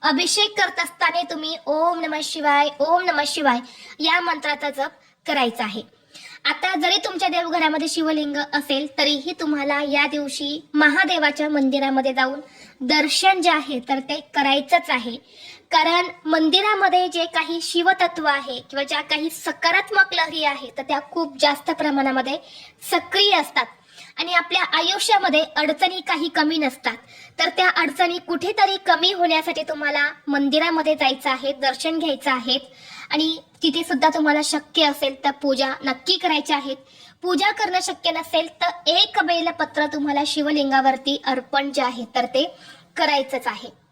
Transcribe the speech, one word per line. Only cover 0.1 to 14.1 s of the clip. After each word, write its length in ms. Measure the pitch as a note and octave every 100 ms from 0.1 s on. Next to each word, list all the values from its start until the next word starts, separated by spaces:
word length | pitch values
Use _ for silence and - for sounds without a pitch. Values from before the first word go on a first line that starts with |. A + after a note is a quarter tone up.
| C#4+ F4 - G#4 G#4
करत 220 | F#4 -
असताना 400 | E4+ - E4+ E4+ F4
तुम्ही 260 | D#4+ D#4 D#4+ -
ओम 340 | D4+ E4+ E4+
नमः 200 | D#4+ D4+
शिवाय, 440 | D4+ D#4+ D4 C#4+ D4 D4
ओम 240 | D4 F4
नमः 200 | F4+ D4+ D4
शिवाय 320 | E4 C#4 A#3+ B3+ - - -
या 200 | D#4 F4
मंत्राचा 500 | F4 D4+ D4 D4 D4
जप 200 | C4+ C#4+ - _ _ -
करायचा 380 | D4 A#3+ A3+
आहे. 180 | A3+ G#3 - _ _ - - -
आता 300 | - - F#4
जरी 220 | F#4+ E4+ G4
तुमच्या 240 | G#4+ F#4 F#4+
देवघरामध्ये 600 | E4+ E4+ E4 D#4 D4+ D#4
शिवलिंग 480 | E4 D#4 D#4 D4 C#4+
असेल 500 | C#4+ D4 C#4+ C4+ D4 -
तरीही 340 | D4 D4 C#4+ F4+
तुम्हाला 400 | D#4+ D4 C#4+ C#4+
या 240 | D4 C#4+ C#4+
दिवशी 540 | D4 C#4+ - D4 D4+ -
महादेवाच्या 760 | D4 D4+ D4 F#4 F4+ D4+ D4 D4+
मंदिरामध्ये 600 | D4 C4+ C#4 C4+ C4+ C4
जाऊन 260 | C4 C4 C#4+ D4 - - -
दर्शन 600 | B3+ D4+ D4+ - F#4+ F#4+
जे 100 | E4+
आहे 280 | D#4 C4+ C4+ A#3+
तर 100 | C4+
ते 200 | C4+